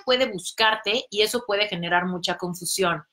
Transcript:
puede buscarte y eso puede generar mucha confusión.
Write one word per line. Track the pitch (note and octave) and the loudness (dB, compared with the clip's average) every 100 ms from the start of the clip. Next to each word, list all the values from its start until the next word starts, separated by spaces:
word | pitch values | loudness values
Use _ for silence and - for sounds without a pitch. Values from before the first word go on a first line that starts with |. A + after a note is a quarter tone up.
| - | 2
puede | B3+ C4 | 2 2
buscarte | F#3+ - - A3 G#3+ G3+ C4 - | -2 -8 2 2 2 0 -2 -2
y | G3+ | 0
eso | G#3+ A#3+ A3+ | 0 0 0
puede | G3+ G#3 | 0 0
generar | F3 E3+ F3 F3+ | -2 2 2 2
mucha | F3+ F3+ F3 | -2 -4 -4
confusión. | F3+ F3 E3+ - F3+ D#3 - | -4 -6 -4 0 0 0 -6